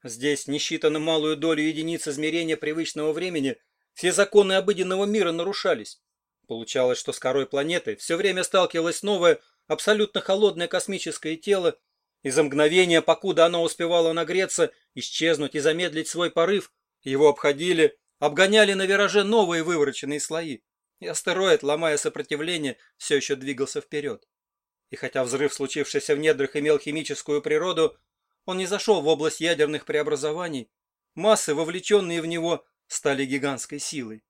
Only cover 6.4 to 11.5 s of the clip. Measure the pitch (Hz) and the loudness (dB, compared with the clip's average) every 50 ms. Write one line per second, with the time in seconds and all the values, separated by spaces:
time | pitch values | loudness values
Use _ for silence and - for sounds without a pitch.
6.4 | _ _ 117 113 117 - - 135 127 123 123 - - - 107 - - 131 131 139 | _ _ -10 -10 -10 -6 0 2 2 2 2 0 -4 -8 -8 -4 -4 0 0 0
7.4 | 135 - - 139 143 160 175 175 - - 104 - - - 165 170 196 196 180 185 | -2 0 -2 -2 -2 0 -2 -4 -4 -4 -8 -8 -4 -4 -2 0 0 0 0 0
8.4 | 180 - - 190 180 160 - 165 165 170 165 - - 202 208 185 175 170 151 - | -4 2 2 2 2 2 0 0 0 0 -2 -2 -2 -2 0 4 6 6 4 4
9.4 | _ _ _ _ _ _ 156 151 - 202 214 208 208 202 _ 196 - - 190 196 | _ _ _ _ _ _ -4 -2 2 2 2 2 2 -2 _ -6 0 0 2 4
10.4 | 214 202 170 165 175 170 - 180 - - 196 175 - 165 151 - - 156 160 160 | 4 4 4 0 -6 -2 -2 -4 -4 -4 -8 -6 -6 -8 -8 -8 -6 -8 -8 -6
11.4 | - 208 | 0 0